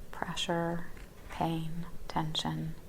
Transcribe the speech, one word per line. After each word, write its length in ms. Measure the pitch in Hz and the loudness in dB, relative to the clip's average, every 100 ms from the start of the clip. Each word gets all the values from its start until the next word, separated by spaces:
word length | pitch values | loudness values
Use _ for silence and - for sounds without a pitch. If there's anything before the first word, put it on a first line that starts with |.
| - | -6
pressure, 760 | - - 165 - 170 170 170 170 - - - - | -2 -2 0 2 4 4 2 0 -4 -8 -12 -10
pain, 560 | - 165 165 160 165 170 - - | 0 2 2 2 0 0 -2 0
tension 680 | - 156 156 160 156 160 160 | 2 2 2 0 0 0 -4